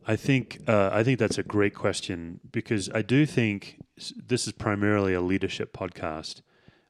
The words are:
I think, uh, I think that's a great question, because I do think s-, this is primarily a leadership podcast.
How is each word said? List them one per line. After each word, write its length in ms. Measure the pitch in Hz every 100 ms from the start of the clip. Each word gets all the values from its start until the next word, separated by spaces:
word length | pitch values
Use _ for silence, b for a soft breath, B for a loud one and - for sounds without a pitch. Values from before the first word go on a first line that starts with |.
| -
I 120 | 110
think, 420 | - 131 113 - -
uh, 220 | 107 98
I 120 | 104
think 140 | 120 127
that's 200 | 104 -
a 60 |
great 300 | - 104 101
question, 680 | - 104 - - 87 85 87 -
because 380 | 110 - 107 92
I 80 | 113
do 240 | 104 135 151
think 540 | 127 110 101 - - - -
s-, 160 | - -
this 300 | 113 120 107
is 60 |
primarily 600 | - 110 101 104 104 95
a 80 | 90
leadership 500 | 90 95 95 - -
podcast. 680 | - 92 - 85 78 - - b b b b